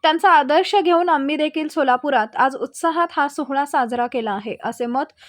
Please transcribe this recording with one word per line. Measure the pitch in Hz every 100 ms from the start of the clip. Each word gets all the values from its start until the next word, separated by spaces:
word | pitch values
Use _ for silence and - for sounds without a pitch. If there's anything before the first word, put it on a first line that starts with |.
त्यांचा | 320 320 392
आदर्श | 320 269 302 370 415
घेऊन | 339 339 359
आम्ही | 302 277 302
देखील | 302 311 302
सोलापुरात | 320 269 247 294 262 220 -
आज | 269 269
उत्साहात | - - 330 320 339
हा | - 285
सोहळा | 285 254 269 285
साजरा | 285 240 240 240
केला | 247 220
आहे, | 196 214 160
असे | 220 233 240
मत | 254 302 _